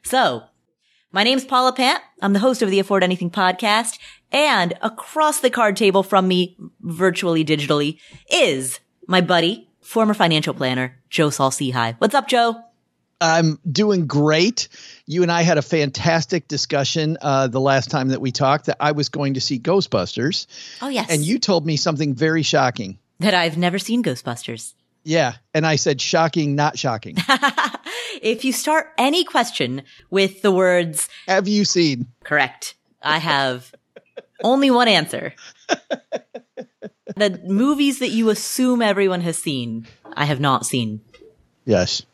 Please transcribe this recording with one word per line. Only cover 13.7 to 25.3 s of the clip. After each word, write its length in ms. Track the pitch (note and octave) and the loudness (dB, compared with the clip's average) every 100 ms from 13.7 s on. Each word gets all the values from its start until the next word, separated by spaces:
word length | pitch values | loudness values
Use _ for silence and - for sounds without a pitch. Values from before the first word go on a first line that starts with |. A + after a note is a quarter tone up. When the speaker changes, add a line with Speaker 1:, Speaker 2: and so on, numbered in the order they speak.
Speaker 2:
doing 380 | C#3 G#3 F#3+ C#3+ | 0 2 2 0
great. 600 | C#3+ D3+ D#3 G3 B3 - - - - - | 2 2 4 2 0 -10 -14 -20 -20 -6
You 160 | D#3+ | -2
and 80 | F3 | 0
I 120 | E3+ | 2
had 140 | E3+ D3+ | 4 2
a 60 | |
fantastic 840 | - E3 C#3+ - E3+ E3 - F3+ - | 2 0 0 -2 0 0 0 -4 -4
discussion, 680 | D3 - C#3+ C3+ E3+ D3+ E3 | -6 -2 -2 -2 -2 -2 -2
uh, 260 | D3 C3+ C3+ | 0 0 0
the 140 | B2+ | 0
last 280 | C3+ C3+ - | 2 2 0
time 200 | D3+ C3 | -2 -2
that 120 | C3 | -2
we 120 | B2+ | -4
talked, 340 | - C3+ D3 - | 0 2 2 0
that 120 | - | -2
I 100 | D3+ | 0
was 200 | D3+ D3 | 0 -4
going 240 | D3 C#3 | -4 -4
to 60 | C3 | -2
see 200 | - C3 | -4 -4
Ghostbusters. 880 | D#3+ F#3+ - G#2+ F#2 - C3 G3+ - - - - | 0 0 0 -2 -2 -4 -2 -4 -8 -18 -20 -12
Speaker 1:
Oh, 80 | C4 | -6
yes. 200 | B3 - | -4 -2
Speaker 2:
And 140 | D#3+ | -2
you 140 | D3+ B3 | 0 -2
told 260 | - F3 | 2 0
me 120 | D3+ D3 | 0 -2
something 380 | F3 C#3+ D3+ | -2 -2 -2
very 280 | B2+ D#3+ D#3+ | 0 0 2
shocking. 560 | D3+ D3+ C3 A#2+ G2 F#2+ _ _ | 2 2 2 -2 -12 -14 _ _
Speaker 1:
That 140 | G3 | 2
I've 220 | F3+ E3+ D#3 | 2 0 0
never 220 | F3 F#3+ | -2 -2
seen 240 | F#3+ A#3+ | -2 -2
Ghostbusters. 720 | F#3+ B2 - A#2 - A2+ - _ _ _ | -2 -4 -8 -10 -10 -12 -14 _ _ _
Speaker 2:
Yeah. 300 | D3+ D#3+ C3 | -2 0 0